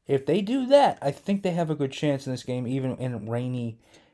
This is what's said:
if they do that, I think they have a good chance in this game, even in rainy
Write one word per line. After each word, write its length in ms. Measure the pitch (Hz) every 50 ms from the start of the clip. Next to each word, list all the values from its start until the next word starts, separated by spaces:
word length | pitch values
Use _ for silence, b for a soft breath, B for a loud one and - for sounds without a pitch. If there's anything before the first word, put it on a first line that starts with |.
| _
if 180 | - 139 135 135
they 160 | - 156 208
do 240 | 202 202 254 277 254
that, 320 | 247 277 285 269 196 - - -
I 80 | 143
think 320 | 139 - - - 202 196 196
they 80 | 180
have 180 | 170 175 170 156
a 60 | 156
good 180 | 143 143 135 131
chance 340 | - - 151 139 131 135
in 60 | 135 131
this 100 | 123 -
game, 240 | - 131 127 127
even 300 | 117 131 135 131 131 -
in 320 | - - 127 123 110 104 113
rainy 500 | 117 120 123 127 127 123 120 113 110 b b b b b b b